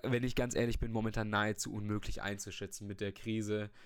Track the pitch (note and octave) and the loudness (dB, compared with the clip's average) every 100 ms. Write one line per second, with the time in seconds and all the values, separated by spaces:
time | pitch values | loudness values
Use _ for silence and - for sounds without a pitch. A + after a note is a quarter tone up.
0 | - A#2+ B2+ - B2 - A#2 A2+ A#2 A2 | 2 2 4 2 2 2 2 2 0 2
1 | A2 A2+ G#2+ G#2+ G#2 G#2+ - G#2+ G#2 G#2 | 2 2 2 4 4 2 -2 -2 0 0
2 | - - G2 G2+ - - G2 - G2+ G2 | 0 -2 -2 -4 -6 -8 -8 -8 -8 -4
3 | G2+ F#2+ A2+ A2+ G#2 G#2+ G#2 - | -4 -4 -2 -2 0 -2 -2 -10